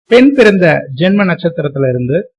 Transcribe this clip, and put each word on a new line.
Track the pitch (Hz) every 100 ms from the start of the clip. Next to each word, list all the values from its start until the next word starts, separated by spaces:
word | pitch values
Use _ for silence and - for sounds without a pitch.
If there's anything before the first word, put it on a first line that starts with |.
| -
பெண் | 240 277
பிறந்த | 277 214 190 175 143 143 131
ஜென்ம | 180 202 185
நட்சத்திரத்துல | 165 170 165 147 139 135
இருந்து | 127 123 165 -